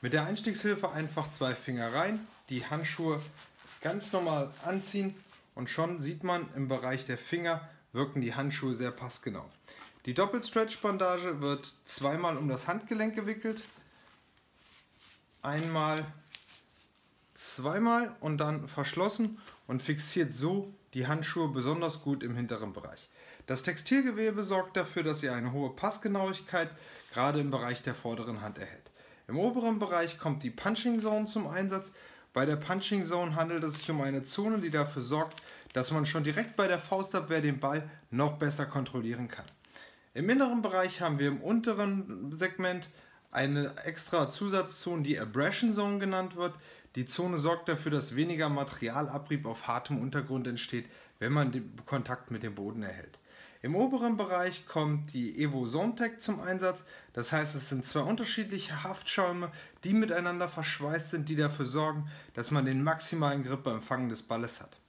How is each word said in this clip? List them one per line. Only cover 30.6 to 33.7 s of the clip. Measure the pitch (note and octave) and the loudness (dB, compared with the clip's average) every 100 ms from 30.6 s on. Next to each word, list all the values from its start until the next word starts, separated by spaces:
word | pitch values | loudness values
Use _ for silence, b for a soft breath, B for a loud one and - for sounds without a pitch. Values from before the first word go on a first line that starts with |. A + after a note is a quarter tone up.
| F#3+ A3 B3 A#3 | 0 2 2 2
Zone | G#3+ G#3+ G#3+ | 2 0 0
zum | A3 E3 | -2 -2
Einsatz. | E3+ G3 F#3+ F#3+ B B B B | 0 0 -2 -4 B B B B
Bei | - C#3 | 2 2
der | D3+ | 2
Punching | D3+ F#3+ F#3+ G3+ E3 | 0 0 2 0 2
Zone | F3 F3 D#3 | 2 2 2
handelt | E3 E3+ | 2 2
es | D#3 | 0